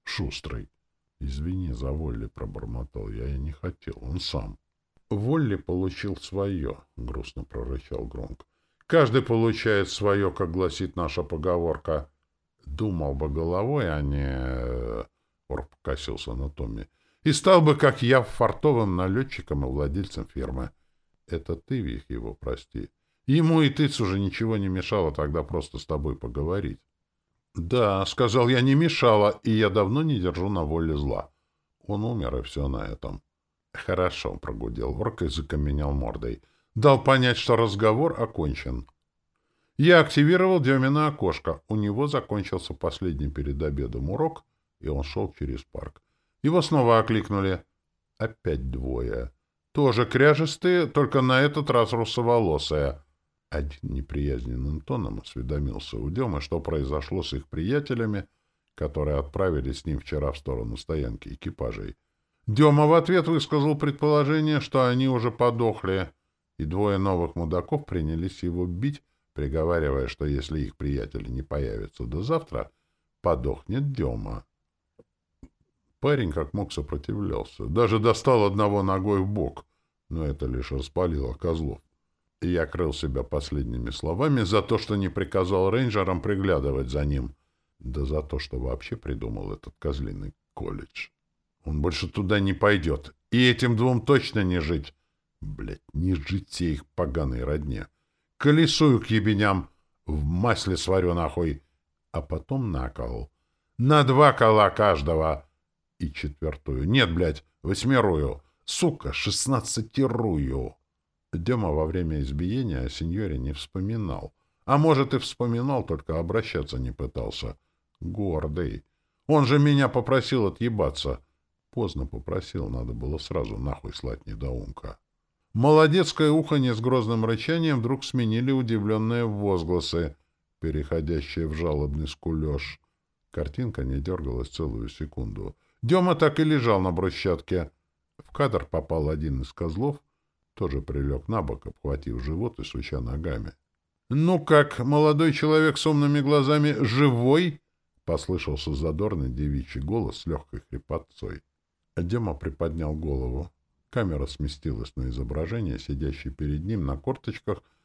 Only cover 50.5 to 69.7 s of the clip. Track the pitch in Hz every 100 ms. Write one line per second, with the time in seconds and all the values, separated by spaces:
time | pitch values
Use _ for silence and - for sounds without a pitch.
50.5 | - 180 180 151 147 147 143 127 127 143
51.5 | 151 143 123 107 117 110 123 117 120 98
52.5 | 73 - 76 69 69 _ _ _ _ _
53.5 | 76 71 71 - 67 67 71 71 62 60
54.5 | 60 69 76 - 117 69 52 - - 62
55.5 | 73 69 50 - 55 67 95 120 73 -
56.5 | 85 - 80 67 73 67 92 - 69 -
57.5 | 78 92 147 143 120 110 101 92 _ _
58.5 | _ _ - 78 78 73 71 71 - 95
59.5 | 76 65 64 80 71 - 76 69 67 -
60.5 | 62 57 57 - 80 60 55 - - -
61.5 | - 64 50 50 - _ _ _ _ -
62.5 | 107 151 143 151 165 165 180 151 160 -
63.5 | 151 147 147 147 139 151 147 143 156 151
64.5 | 147 - 135 127 123 131 123 117 113 120
65.5 | 117 117 101 98 95 90 - _ _ _
66.5 | - 76 92 104 98 98 90 85 85 82
67.5 | 90 - 147 - 87 76 82 92 - 87
68.5 | 87 90 87 139 143 _ _ _ - 71
69.5 | 78 80